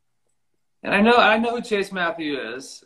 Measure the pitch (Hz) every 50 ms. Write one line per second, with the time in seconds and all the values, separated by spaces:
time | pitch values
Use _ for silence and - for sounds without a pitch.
0 | _ _ _ _ _ _ _ _ _ _ _ _ _ _ _ _ - - - 196
1 | 214 226 240 240 196 208 214 226 233 240 226 240 - - 214 202 190 190 190 185
2 | 175 170 165 165 160 147 143 131 117 110 117 131 135 - - - _